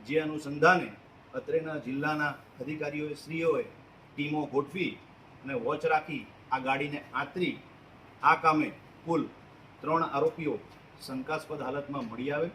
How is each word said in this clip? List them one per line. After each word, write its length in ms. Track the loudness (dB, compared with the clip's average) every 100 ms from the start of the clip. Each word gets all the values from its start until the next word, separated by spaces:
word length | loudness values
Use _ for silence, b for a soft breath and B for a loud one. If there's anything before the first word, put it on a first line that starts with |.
જે 160 | 0 0
અનુસંધાને 680 | 0 -4 -6 4 6 6 2 -10 -20 -20 -12
અત્રેના 440 | -10 -2 -2 -2 -6
જિલ્લાના 580 | -6 -2 0 0 -2 -4 -16 -10
અધિકારીઓ 480 | -8 -4 -4 -4 -6 -8
શ્રીઓએ 480 | -8 0 2 2 0 -10 -20 -20 -18
ટીમો 320 | -6 -2 -2 0
ગોઠવી 460 | 0 -2 -2 -4 -4 -18 -20 -20 -16
અને 160 | -6 -2
વોચ 220 | 0 0
રાખી 380 | 2 2 2 -8 -8 -18 -4
આ 100 | -2
ગાડીને 400 | 0 0 0 -4
આંતરી 540 | -6 -6 -4 -2 -2 -2 -12 -20 -20 -20 -20 2
આ 140 | 4 6
કામે 320 | 6 6 2 -2 -20 -16
કુલ 220 | 0 0 0 -8 -20 -20 -20 -10
ત્રણ 280 | 0 2 2
આરોપીઓ 480 | 2 2 2 -2 -2 -6 -20 -20 -18
શંકાસ્પદ 600 | -8 -6 -2 -4 -4 -6
હાલતમાં 460 | -4 -4 -4 -6 -6
મળી 240 | -6 -2
આવે 160 | 0 -2